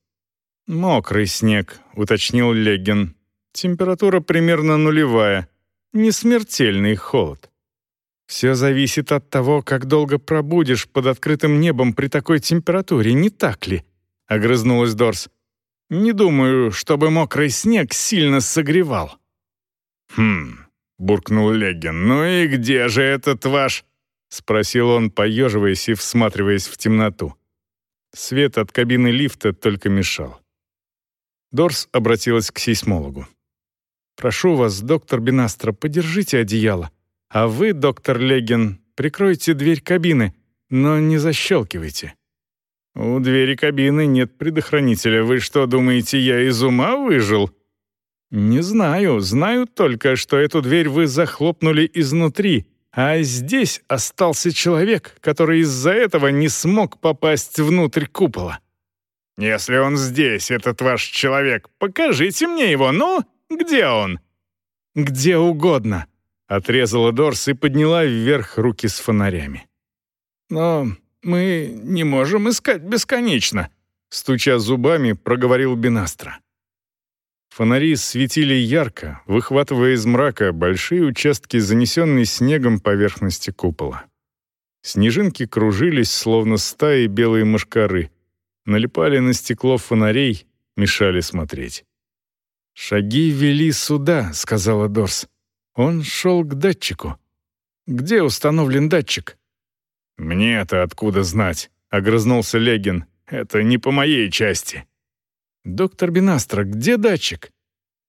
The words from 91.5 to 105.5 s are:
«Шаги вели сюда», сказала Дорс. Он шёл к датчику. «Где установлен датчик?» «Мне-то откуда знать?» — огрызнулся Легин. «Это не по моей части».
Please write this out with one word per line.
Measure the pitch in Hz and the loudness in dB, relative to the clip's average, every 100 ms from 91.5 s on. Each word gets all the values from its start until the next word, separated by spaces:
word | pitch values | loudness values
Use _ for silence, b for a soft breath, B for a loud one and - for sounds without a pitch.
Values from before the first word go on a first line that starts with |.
| 67 62 - - _ _ _ _ _ _ _ _ | -10 -12 -14 -20 _ _ _ _ _ _ _ _
«Шаги | - - 104 104 131 160 | -18 -4 -2 0 0 2
вели | 139 143 147 160 | 2 2 2 2
сюда», | - - 147 143 160 92 | 0 -2 0 0 0 -2
сказала | 76 - 107 95 107 107 | -6 -4 -2 0 0 0
Дорс. | 107 95 - - _ _ _ _ - | 0 -2 -4 -10 _ _ _ _ -2
Он | 139 165 | 0 0
шёл | 139 - 185 175 | -4 -2 0 0
к | 151 | 0
датчику. | 139 190 - - - 76 - _ _ _ _ _ _ - | -2 -2 -2 -6 -8 -10 -12 _ _ _ _ _ _ -8
«Где | 123 151 220 | -6 0 2
установлен | 147 - 151 160 139 139 151 | 2 0 0 2 2 2 2
датчик?» | 156 117 - - - _ _ _ _ _ _ _ - | 0 0 -6 -8 -20 _ _ _ _ _ _ _ -12
«Мне-то | 80 90 113 113 90 92 | -4 -2 0 0 -2 -2
откуда | 87 - 107 98 | -2 -2 -2 0
знать?» — | 92 101 92 80 - _ _ | 0 -2 -2 -4 -12 _ _
огрызнулся | 101 101 113 110 123 104 113 | -2 0 2 2 0 0 0
Легин. | 117 110 98 87 - _ _ | 0 0 -2 -4 -8 _ _
«Это | 120 107 107 | -10 -4 0
не | 110 123 | 2 2
по | 135 | 0
моей | 139 147 135 98 | 0 0 0 -2
части». | - 107 87 - - - _ _ _ _ _ _ | -2 -2 -2 -6 -14 -18 _ _ _ _ _ _